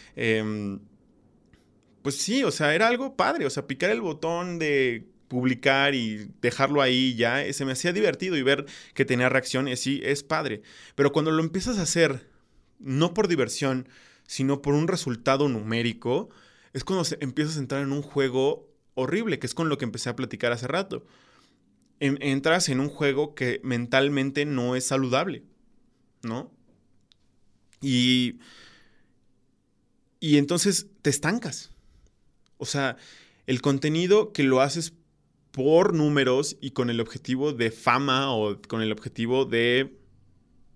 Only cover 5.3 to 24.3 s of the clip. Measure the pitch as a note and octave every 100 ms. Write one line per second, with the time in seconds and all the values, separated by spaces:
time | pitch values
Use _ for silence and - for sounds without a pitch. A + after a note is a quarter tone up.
5.3 | B2 B2+ B2+ C#3 C3+ C#3 C3+ A2 G#2+ G#2
6.3 | - A#2+ - C3+ C#3+ C3 B2+ C3 A#2 A#2
7.3 | C3 C#3+ C#3 C3+ C3 F3 F#3 G3 - F#3
8.3 | D#3+ C3 C#3 - - - - C3+ B2 B2+
9.3 | C3 B2+ C3 C3+ B2 C3 C#3 - C#3+ -
10.3 | D#3+ C#3+ G#2 - - - - C#3 D#3 D#3
11.3 | D#3+ D#3+ F#3 G3 A3 E3 E3+ D#3 C3 -
12.3 | _ _ _ _ - C#3 C3 F3 F3 G#3+
13.3 | E3 A#2 - C#3 B2+ B2+ - - _ -
14.3 | - C3+ C#3 C#3+ D3 E3 F3+ C3+ A#2 C#3
15.3 | C#3 D3 A2+ G#2+ A#2 A#2 G#2+ A#2 C#3 -
16.3 | - - _ _ C3+ - F#3+ D#3+ - C#3
17.3 | C3 D3+ D#3 B2+ C#3 C#3 C#3+ C#3+ C#3+ C3
18.3 | B2+ C3+ - - _ _ - B2+ G3 A3+
19.3 | C3 B2+ - D#3+ C#3 A#2+ A2 B2+ A#2+ B2+
20.3 | G#2+ A#2+ A#2+ B2 F3 F#3+ A#2 - _ _
21.3 | _ _ _ _ _ _ - C#3 C#3+ C#3
22.3 | C3+ D3+ F3 D#3+ C3 C#3+ - C#3+ C3+ D3+
23.3 | - B2 A#2 C3 A#2+ A#2+ C3+ C#3 C#3 C3+